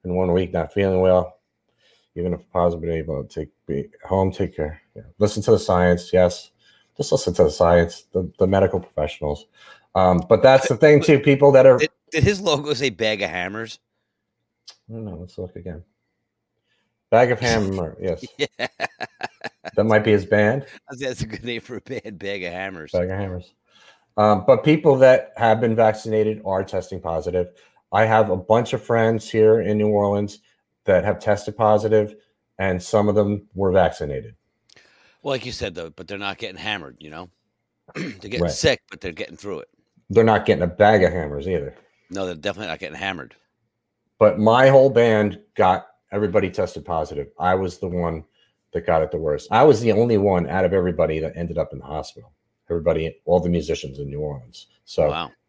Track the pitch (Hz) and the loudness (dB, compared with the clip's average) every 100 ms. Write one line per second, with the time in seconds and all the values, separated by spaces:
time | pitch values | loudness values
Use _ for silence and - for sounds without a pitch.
0 | 92 90 92 87 87 90 80 - 98 92 | -6 -2 0 0 -2 -4 -4 -2 0 2
1 | 92 92 90 - _ _ _ _ _ _ | 4 2 0 -10 _ _ _ _ _ _
2 | _ 85 90 87 - 92 87 85 82 82 | _ -10 -6 -6 -6 -2 0 -2 -6 -6
3 | 78 73 - - 76 _ - 69 - _ | -6 -8 -10 -12 -12 _ -10 -8 -8 _
4 | - 95 95 92 90 - 76 80 _ - | -4 0 0 -2 -8 -6 -8 -10 _ -20
5 | - _ 101 - 101 107 - 90 90 87 | -20 _ -2 -2 2 2 2 2 2 2
6 | - 90 90 - - _ _ _ _ - | 0 2 2 0 -14 _ _ _ _ -10
7 | - - - 87 80 - 85 87 85 - | -4 -2 -2 0 0 4 4 4 2 -4
8 | _ 92 90 - 95 98 95 95 87 - | _ -6 -6 -2 0 2 2 -2 -8 -8
9 | 76 - 76 73 - _ - - _ 92 | -8 -6 -8 -8 -12 _ -20 -20 _ 0
10 | 92 90 87 113 131 131 - 117 151 147 | 2 2 2 4 6 4 2 2 6 6
11 | - 139 147 135 143 131 131 123 151 - | 6 4 4 4 6 8 8 6 2 -6
12 | _ 160 180 202 196 143 147 131 139 92 | _ 0 0 0 -2 -2 -2 -4 -4 -2
13 | 110 107 95 87 90 107 113 - _ _ | -4 -2 -4 -6 -8 -8 -12 -16 _ _
14 | _ _ _ _ _ _ - - _ 113 | _ _ _ _ _ _ -20 -20 _ -14
15 | 107 82 87 - 92 - 90 87 - _ | -12 -14 -16 -14 -14 -12 -14 -16 -18 _
16 | _ _ _ _ _ _ _ _ _ _ | _ _ _ _ _ _ _ _ _ _
17 | _ 113 123 120 123 113 98 95 82 - | _ 2 2 0 -2 -2 -2 -4 -8 -8
18 | 95 82 - - 147 - 123 - - - | -8 -8 -10 -8 -8 -6 -12 -8 -12 -10
19 | - _ - - - - - - 110 110 | -16 _ -16 -14 -18 -16 -8 -2 2 2
20 | 110 104 90 104 104 135 139 - _ 127 | 2 0 2 2 2 0 -6 -20 _ -12
21 | 135 123 110 107 120 117 - 113 - 123 | -10 -8 -10 -10 -10 -10 -10 -16 -12 -14
22 | 110 92 98 101 87 87 95 92 73 90 | -12 -12 -10 -8 -8 -8 -10 -12 -6 -4
23 | 90 95 98 90 90 _ _ _ _ _ | -4 -4 -6 -10 -14 _ _ _ _ _
24 | _ - 107 104 - 123 - 160 160 135 | _ 0 2 2 4 2 4 2 4 6
25 | 131 127 - - 117 110 117 113 110 107 | 6 6 2 -2 2 2 2 2 2 2
26 | 117 110 107 107 98 95 92 98 - 92 | -2 -2 0 -4 -4 -4 -4 -6 -8 -10
27 | 85 82 90 90 87 _ _ _ _ 98 | -6 -6 -4 -4 -4 _ _ _ _ 0
28 | 110 110 104 92 - 113 117 123 - 117 | 2 2 2 -2 0 0 0 -6 -2 0
29 | 113 113 - 113 107 113 95 107 107 104 | 0 -2 -4 2 4 4 0 -2 0 0
30 | 101 101 104 - _ _ _ _ - 92 | 0 -2 -4 -10 _ _ _ _ 0 0
31 | 98 90 110 101 - 104 107 107 110 107 | 2 -4 -2 -4 -4 0 2 2 2 0
32 | 107 - _ _ _ - 98 90 - 104 | 0 -8 _ _ _ -6 -4 -4 -2 0
33 | 104 104 101 101 - 87 98 92 82 - | 2 0 0 -4 -8 -4 0 2 2 -2
34 | 76 67 57 - _ _ _ _ _ _ | -8 -10 -12 -20 _ _ _ _ _ _
35 | _ _ 143 135 123 - 110 87 82 78 | _ _ -8 -6 -8 -10 -10 -10 -14 -16
36 | 87 101 101 95 110 92 101 101 71 58 | -14 -10 -8 -8 -12 -10 -8 -8 -10 -18
37 | 76 78 90 _ _ _ _ _ _ - | -18 -18 -18 _ _ _ _ _ _ -14
38 | 165 101 104 117 85 - 156 123 _ 95 | -12 -14 -12 -6 -4 -2 -2 -2 _ -16
39 | 92 80 101 82 101 82 - _ _ _ | -14 -12 -14 -14 -14 -12 -14 _ _ _
40 | _ 101 113 107 - 80 87 - 104 107 | _ 2 4 2 2 0 0 4 4 6
41 | 87 87 73 71 82 87 69 - _ _ | 2 0 -6 -8 -6 -6 -8 -16 _ _
42 | _ 95 92 85 98 95 101 78 76 80 | _ -10 -8 -8 -8 -8 -10 -10 -12 -10
43 | 98 85 62 _ _ _ _ _ _ _ | -8 -8 -14 _ _ _ _ _ _ _
44 | _ _ 107 104 107 120 135 135 135 117 | _ _ 2 4 4 6 8 8 6 4
45 | 117 107 104 92 _ - 95 92 - _ | 4 4 0 -4 _ 0 2 2 -2 _
46 | _ 98 104 101 92 98 90 - 73 82 | _ -4 0 0 -2 -4 -6 -6 -8 -6
47 | 76 73 71 _ 87 92 92 - 92 87 | -6 -8 -12 _ -2 0 -2 -8 -8 -4
48 | 85 80 - _ _ _ _ 87 85 82 | -4 -6 -12 _ _ _ _ -8 -2 0
49 | - 82 80 73 - 113 151 113 117 104 | 0 -4 -4 -6 0 4 6 4 2 2
50 | 120 107 101 92 78 92 90 95 90 80 | 2 2 2 0 -2 -2 0 0 -2 -2
51 | 80 80 78 - 85 85 - 69 65 76 | -2 -2 -6 -8 -8 -6 -6 -10 -12 -12
52 | - - - _ _ _ _ 85 80 80 | -12 -18 -20 _ _ _ _ -4 -2 -2
53 | 80 - - 87 87 85 73 71 69 69 | -4 -8 0 0 2 -2 -2 -6 -8 -12
54 | 71 71 76 69 62 - - _ _ - | -12 -10 -10 -10 -16 -20 -20 _ _ -2
55 | 76 76 82 - | -2 -2 -8 -14